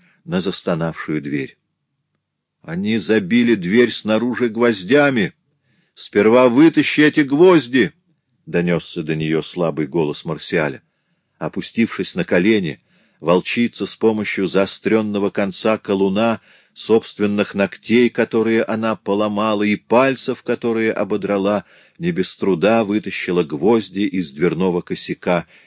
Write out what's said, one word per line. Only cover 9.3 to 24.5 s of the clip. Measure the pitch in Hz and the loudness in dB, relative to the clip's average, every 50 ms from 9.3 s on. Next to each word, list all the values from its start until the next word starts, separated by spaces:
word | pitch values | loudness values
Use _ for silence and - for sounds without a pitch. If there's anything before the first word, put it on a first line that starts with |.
| 78 78 76 | -2 -2 -4
слабый | - - 87 85 80 76 76 76 | -4 -4 -4 -2 -2 -2 -2 -4
голос | 67 71 85 80 73 71 - - | -4 -2 -2 -2 -2 -4 -6 -8
Марсиаля. | 85 78 73 - - - 85 76 71 67 - _ _ _ _ _ _ _ _ _ _ _ - | -10 -10 -8 -8 -4 -4 -2 -2 -2 -6 -8 _ _ _ _ _ _ _ _ _ _ _ -12
Опустившись | 82 80 - 95 85 - - 117 117 - - - 92 - - | -10 -10 -8 -8 -10 -6 -2 -2 -2 -2 -2 -6 -8 -6 -6
на | 92 87 | -8 -4
колени, | - 101 90 90 107 110 104 92 78 - - _ _ _ _ _ _ _ _ | -2 0 0 2 2 2 0 0 -4 -8 -10 _ _ _ _ _ _ _ _
волчица | - 78 87 92 - - - 120 120 113 - - 101 | 0 0 2 2 0 -2 -4 -2 -2 -4 -4 -6 -10
с | 92 - | -10 -4
помощью | - - 113 110 110 104 - - - 98 87 | -2 0 0 0 0 -4 -6 -4 -4 -4 0
заостренного | - 95 98 95 - - - 123 110 110 107 104 104 101 98 98 | 0 0 0 0 -4 -6 -2 0 0 0 0 -2 -4 -2 -4 -2
конца | - - 101 98 90 - - 110 110 107 | -2 -2 -4 -4 -4 -4 -2 -2 -2 -2
колуна — | - - 101 98 98 98 95 104 113 117 113 - _ _ _ _ _ _ _ | -2 -2 -2 0 0 0 0 0 0 0 -2 -4 _ _ _ _ _ _ _
собственных | - - - 107 113 - - - - 104 104 101 104 101 - - | -10 -2 2 2 2 2 -2 -6 -4 -4 -2 0 -2 -4 -2 -2
ногтей, | 98 98 92 - - - - 110 120 123 117 | -2 -2 -2 -2 -6 -4 0 2 4 4 2
которые | - - 117 - - 113 110 113 113 113 - | 2 0 -2 0 0 0 0 2 2 0 0
она | - 110 110 113 113 110 | -2 -2 -4 -4 -4 -4
поломала, | - - - 101 104 107 107 104 101 107 110 107 104 104 | -4 -4 -2 -2 0 0 -2 -2 -2 -2 0 0 0 0
и | 104 104 | 0 -2
пальцев, | 95 _ - 113 120 135 135 131 - - - 120 - - | -2 _ 0 2 4 4 2 0 -2 -6 -8 -8 -6 -6
которые | - 120 - - 117 113 113 113 110 - | -6 -4 -2 -2 -2 -2 0 0 -2 -2
ободрала, | - 104 95 107 104 95 95 101 101 95 101 104 101 - _ _ _ _ _ _ - | -2 -4 -4 -4 -4 -2 -2 -2 0 0 0 -2 -2 -4 _ _ _ _ _ _ -6
не | 82 90 85 | -4 -4 -2
без | 90 92 - - | -2 -4 -6 -6
труда | - 104 98 92 80 87 104 113 113 110 | -4 -2 0 0 2 2 2 4 2 2
вытащила | 95 104 107 90 101 - - - 92 90 87 85 | 0 -2 -2 -4 -6 -8 -8 -6 -2 0 0 0
гвозди | 69 76 69 76 104 120 113 98 - 90 98 | 0 -2 -2 2 2 2 2 0 -4 -4 -4
из | 104 98 - 95 87 73 | -4 -2 -2 -4 -6 -6
дверного | 67 73 85 87 | -4 -2 -2 -2